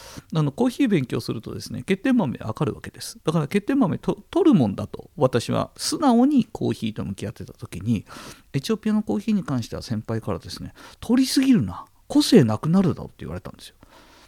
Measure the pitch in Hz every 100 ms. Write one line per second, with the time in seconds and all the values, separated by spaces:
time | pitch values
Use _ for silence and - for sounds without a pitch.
0 | - - - 160 147 - 254 - 277 190
1 | 127 127 - 123 - 117 - 104 - 190
2 | 269 254 151 - - - 151 76 95 -
3 | - - - 165 143 208 - 285 208 120
4 | - - - 330 370 214 110 95 101 -
5 | - - 135 117 - 117 - - - 311
6 | 294 233 262 294 - - 120 113 110 107
7 | - 98 104 - 78 - - 90 101 110
8 | - - - - _ 139 - 220 214 214
9 | 208 214 202 208 170 131 110 82 - 110
10 | - 113 110 85 - - - - - -
11 | - 247 262 - 269 233 127 - - _
12 | - 294 294 233 120 107 151 180 180 101
13 | 64 - 69 87 - - - _ - -
14 | - -